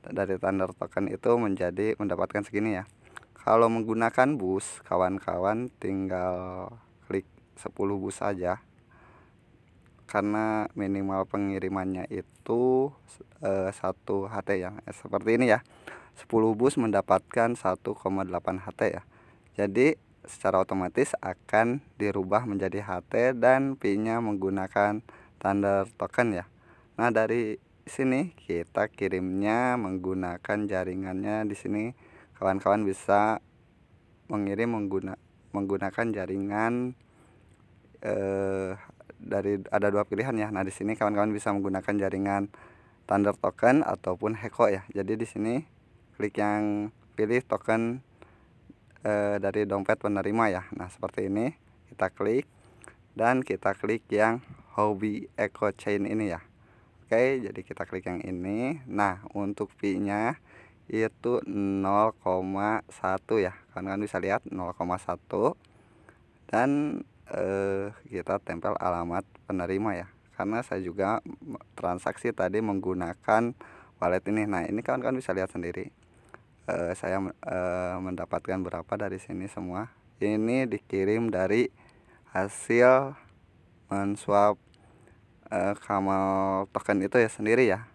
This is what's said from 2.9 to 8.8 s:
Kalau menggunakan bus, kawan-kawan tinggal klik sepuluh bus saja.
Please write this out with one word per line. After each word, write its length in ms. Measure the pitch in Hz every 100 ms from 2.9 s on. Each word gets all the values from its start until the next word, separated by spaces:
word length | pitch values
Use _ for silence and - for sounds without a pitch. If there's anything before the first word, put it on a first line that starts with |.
| _ - - - -
Kalau 320 | - 113 117
menggunakan 720 | 113 107 110 113 - 131 147
bus, 400 | 92 95 - - -
kawan-kawan 800 | 90 92 95 - 90 92 110 123 _
tinggal 960 | - 95 95 92 90 90 92 92 92 120 _ _
klik 240 | - 196 - - _ -
sepuluh 400 | - - 101 101
bus 240 | 95 -
saja. 400 | 101 98 90 92 - _